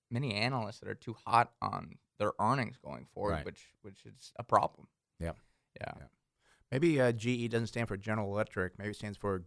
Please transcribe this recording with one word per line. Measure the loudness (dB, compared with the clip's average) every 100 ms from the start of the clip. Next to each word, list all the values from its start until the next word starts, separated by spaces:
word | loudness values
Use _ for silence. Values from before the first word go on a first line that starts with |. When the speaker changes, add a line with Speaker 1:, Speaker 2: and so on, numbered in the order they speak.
| _
Speaker 1:
many | -4 -2
analysts | -2 -2 -2 -6 -8
that | -10
are |
too | -10 -10 -10 4
hot | 4 4 _
on | -4 -4 -8 -16 _ _
their | -2 2
earnings | 2 2 -2 -6
going | -12 -12 -12
forward, | -4 -2
Speaker 2:
Right. | -2
Speaker 1:
which, | -4 -12 -20 _
which | -20 -20 -20
is | -20 -20 -14
a |
problem. | 6 6 6 -2 -20 _ _ _
Speaker 2:
Yeah. | -8 -8 _ _ _ -12
Speaker 1:
Yeah. | -10 -10
Speaker 2:
Yeah. | -16 _ _ _ _ _ _
Maybe, | 2 4 6
uh, | 4
G | 4 0
E | 0 0
doesn't | 0 0
stand | -2 -4
for | -4
General | -2 -2 -2
Electric. | -2 -2 -2 -4 -4
Maybe | -8
it | -6
stands | -8 -4
for | -2 -2